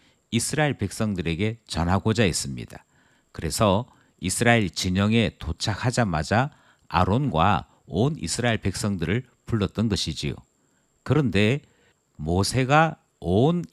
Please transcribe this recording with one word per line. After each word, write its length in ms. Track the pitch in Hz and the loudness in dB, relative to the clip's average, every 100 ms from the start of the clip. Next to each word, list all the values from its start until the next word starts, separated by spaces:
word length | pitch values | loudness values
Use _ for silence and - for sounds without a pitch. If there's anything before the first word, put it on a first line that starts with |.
| _ _ - | _ _ -4
이스라엘 460 | 117 - - 151 123 | -2 -2 0 0 0
백성들에게 800 | 98 - 110 92 80 82 107 113 - | -4 -4 -4 -2 -2 -2 -2 -4 -8
전하고자 560 | - 82 92 110 113 | -4 0 2 2 2
했습니다. 600 | 101 73 69 64 55 - _ _ _ _ _ | 2 0 -4 -8 -12 -16 _ _ _ _ _
그래서 540 | - 82 - 107 95 127 _ _ - | -8 -6 2 4 2 0 _ _ -8
이스라엘 500 | 92 - 117 120 98 | -6 0 2 4 2
진영에 680 | - 95 92 101 117 98 - | -2 -2 0 2 2 0 -2
도착하자마자 1120 | - - - 98 123 120 110 80 80 104 139 - _ _ - | -8 -6 -4 -2 -2 0 0 0 0 0 0 -4 _ _ -4
아론과 800 | - 90 113 143 78 87 85 - _ - | 0 2 2 0 2 2 2 -4 _ -8
온 300 | 82 131 160 | 0 0 -2
이스라엘 420 | 85 - 120 107 | -6 -2 -2 -2
백성들을 640 | 101 - 107 98 80 110 - _ - | -2 -2 -2 -2 -2 -2 -4 _ -6
불렀던 440 | 117 98 - 110 | -2 -2 0 0
것이지요. 440 | 92 - 71 71 - - _ _ _ _ _ | 0 -4 -4 -6 -8 -12 _ _ _ _ _
그런데 580 | - 131 135 92 107 139 - _ _ _ _ - | 0 2 2 2 2 0 -6 _ _ _ _ -8
모세가 800 | 78 87 98 120 127 151 160 - _ - | 0 2 2 0 2 4 2 0 _ -10
온 460 | 82 95 139 175 165 | 0 2 2 0 -4